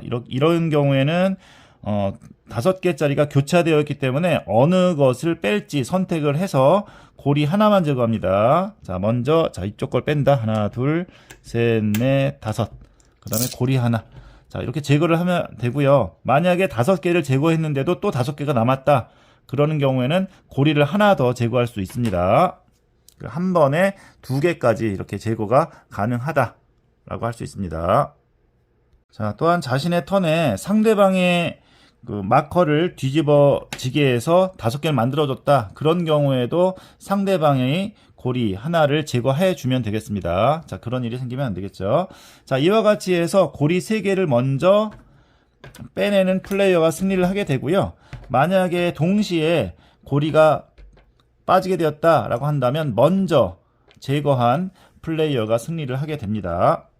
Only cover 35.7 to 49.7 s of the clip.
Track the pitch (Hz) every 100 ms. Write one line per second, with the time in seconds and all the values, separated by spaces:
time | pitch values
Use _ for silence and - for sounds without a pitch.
35.7 | - 147 175 160 151 143 131 120 165 185
36.7 | 185 - _ - 202 196 185 156 135 127
37.7 | 160 202 - _ _ 123 127 110 95 139
38.7 | 170 147 151 151 123 123 135 190 185 127
39.7 | 131 107 107 - 104 85 87 120 156 156
40.7 | 98 123 127 120 123 127 127 135 90 98
41.7 | - 95 143 190 - - - - 135 160
42.7 | 220 208 208 185 175 165 196 170 - 147
43.7 | 180 - 220 196 190 180 120 135 135 175
44.7 | 208 214 - _ _ _ _ _ _ -
45.7 | - - - 202 202 185 190 - 196 196
46.7 | 175 160 160 190 190 180 196 196 131 127
47.7 | 190 98 - _ - - 123 160 190 185
48.7 | 175 175 151 170 208 208 170 156 165 95